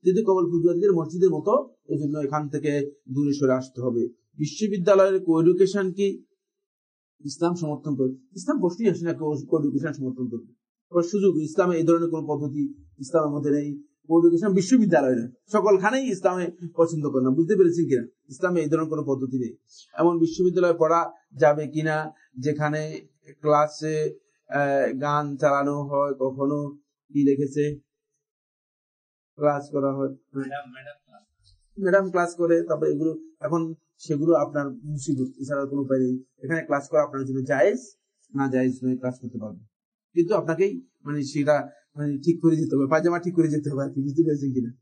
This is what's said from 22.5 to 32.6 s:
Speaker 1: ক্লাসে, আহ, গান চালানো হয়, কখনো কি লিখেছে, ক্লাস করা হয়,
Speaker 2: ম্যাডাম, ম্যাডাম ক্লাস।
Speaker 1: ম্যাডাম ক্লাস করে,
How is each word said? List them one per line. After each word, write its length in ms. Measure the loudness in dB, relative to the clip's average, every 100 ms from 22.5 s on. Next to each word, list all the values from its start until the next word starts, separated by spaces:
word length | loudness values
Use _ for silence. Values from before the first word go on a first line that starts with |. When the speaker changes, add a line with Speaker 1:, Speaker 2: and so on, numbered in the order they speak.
| -2 -2 -2 -6 -10 -18 _ -20 -8
Speaker 1:
ক্লাসে, 720 | 0 2 2 -2 -6 -4 -4 -6 _ _ _
আহ, 500 | -2 0 0 0 -2
গান 360 | -2 -2 -4 0
চালানো 460 | 2 2 0 -2
হয়, 320 | -4 -2 -2
কখনো 560 | -2 -4 -2 -2 -2 -6 -12 _ _ _
কি 180 | 0 2
লিখেছে, 500 | 2 -2 -2 -2 -4 _ _ _ _ _ _ _ _ _ _ _ _ _ _ _ -2
ক্লাস 320 | 0 0 -4
করা 220 | -2 -2
হয়, 160 | -2 -4
Speaker 2:
ম্যাডাম, 640 | -6 _ -10 -8 -10 -14
ম্যাডাম 260 | -20 -20 -20
ক্লাস। 500 | _ _ _ _ _ _ _ -4
Speaker 1:
ম্যাডাম 300 | 2 2 2
ক্লাস 240 | -2 -2
করে, 280 | -2 2 2